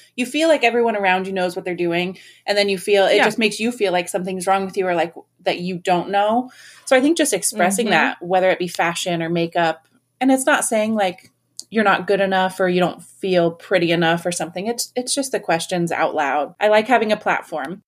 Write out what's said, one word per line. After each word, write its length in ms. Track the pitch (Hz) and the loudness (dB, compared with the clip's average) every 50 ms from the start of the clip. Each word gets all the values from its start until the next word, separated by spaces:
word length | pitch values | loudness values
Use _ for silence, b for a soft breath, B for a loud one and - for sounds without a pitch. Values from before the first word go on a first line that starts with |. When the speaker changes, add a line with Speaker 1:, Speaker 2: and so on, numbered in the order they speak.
| B B _ | B B _
Speaker 1:
you 120 | - 247 | -6 -6
feel 200 | 240 294 294 320 330 | -4 -2 0 2 2
like 120 | 302 277 | 4 4
everyone 320 | 240 233 226 240 233 233 220 | 2 2 2 2 2 0 0
around 320 | 208 196 185 185 190 190 | 0 0 2 2 0 0
you 60 | 196 | -2
knows 240 | 190 190 180 180 175 | -2 -2 -2 -2 -4
what 80 | 190 175 | -6 -6
they're 100 | 185 175 | -6 -4
doing. 440 | 170 175 170 170 175 180 185 185 B B B B B B | -2 -2 0 0 0 -2 -4 -6 B B B B B B
And 120 | - 208 202 | -2 0 2
then 100 | 202 202 | 2 0
you 80 | 196 | 0
feel, 300 | 180 - 214 202 196 190 | -2 0 2 4 4 6
it 100 | - - | 6 6
Speaker 2:
Yeah. 80 | 254 262 | 4 4
Speaker 1:
just 140 | 220 214 - | 2 2 2
makes 220 | 226 208 208 - | 0 0 0 -2
you 120 | 220 240 | -4 -4
feel 200 | 240 - 208 190 | -2 0 0 0
like 180 | 175 180 175 - | 0 0 -2 -2
something's 360 | - 190 180 196 185 185 175 | -4 -4 -4 -6 -6 -4 0
wrong 200 | 190 190 196 196 | 0 0 0 0
with 100 | 190 180 | -2 -2
you, 100 | 202 185 | -2 0
or, 80 | 185 175 | 0 0
like, 200 | 165 160 170 - - - _ _ _ - | 0 -2 -2 -6 -12 -20 _ _ _ -4
that 140 | 185 - - | -4 -4 -2
you 180 | 180 185 190 170 | -4 -6 -6 -4
don't 320 | - 190 180 175 170 180 | -2 0 0 0 0 0
know. 400 | 196 202 208 214 226 247 254 254 B B B B B B B | 0 0 2 2 2 0 -2 -4 B B B B B B B
So 100 | - 269 | 2 2
I 60 | 254 | 4
think 160 | 254 294 339 | 4 2 2
just 160 | - 302 - | 2 0 0
expressing 540 | 208 180 - - 208 214 175 185 196 214 240 | -2 -2 -4 -4 -2 0 0 0 0 0 0
Speaker 2:
Mm-hmm. 60 | 214 | 2
Speaker 1:
that, 280 | 175 156 143 - - - | 2 2 2 0 -2 -6
whether 280 | 175 175 190 185 185 185 | -4 0 0 2 2 2
it 80 | 175 - | 2 0
be 100 | 180 170 | -2 -4
fashion 540 | - - 175 170 170 - - 185 175 165 | -2 -2 -2 -2 -2 -4 -4 -4 -2 -2
or 80 | 165 165 | -2 -2
makeup, 560 | 170 170 170 165 - 175 170 160 160 - _ _ _ _ _ _ _ - | -2 -2 -2 0 0 0 0 0 -2 -4 _ _ _ _ _ _ _ -2
and 100 | 254 269 | 2 2
it's 140 | 269 262 262 | 2 2 2
not 200 | 311 285 - - | 2 0 0 0
saying, 300 | - 233 220 214 220 226 | 0 0 0 0 0 0
like, 340 | 214 196 185 175 - - _ _ _ _ _ _ - - _ | 0 0 -2 -2 -6 -14 _ _ _ _ _ _ -20 -14 _
you're 140 | - 226 - | -2 0 2
not 220 | 196 185 - 180 - | 2 2 2 0 0
good 120 | 202 185 | 0 2
enough 380 | 196 190 190 190 185 185 180 - | 2 2 2 2 0 0 0 0
or 80 | 190 180 | 0 0
you 120 | 180 180 | 2 2
don't 200 | 180 160 - - | 0 0 -2 -6
feel 500 | - - - _ - 190 185 175 170 170 | -14 -20 -12 _ -4 0 2 2 2 2
pretty 400 | 170 - - - 202 180 170 170 | 0 -4 -4 0 0 2 2 2
enough 340 | 170 170 165 160 170 170 - | 2 2 2 2 2 0 -2
or 60 | 180 | -4
something. 340 | 175 - 165 165 - 180 190 | -4 -4 -6 -8 -8 -6 -6
It's, 260 | 226 240 - - - - | -4 -4 -6 -8 -8 -6
it's 180 | 247 254 - - | -6 -6 -4 -4
just 160 | 285 269 - | -4 -4 -4
the 60 | - 196 | -4 -4
questions 520 | - - 170 170 - - 190 175 170 165 | -2 -2 -2 -2 -2 -2 -2 -2 -2 -2
out 220 | - - 160 - - | -2 -2 -2 -2 -2
loud. 380 | 151 147 135 131 147 143 135 - - | -2 -2 0 -2 -2 -4 -4 -4 -2
I 60 | - 214 | 2 2
like 200 | 214 220 220 233 | 4 2 2 2
having 240 | 254 226 220 214 | 2 2 2 0
a 40 | 214 | -2
platform. 640 | 214 - 196 165 - - - 170 151 131 147 190 208 _ | -2 -2 -2 -2 -2 -4 -8 -8 -8 -8 -8 -12 -14 _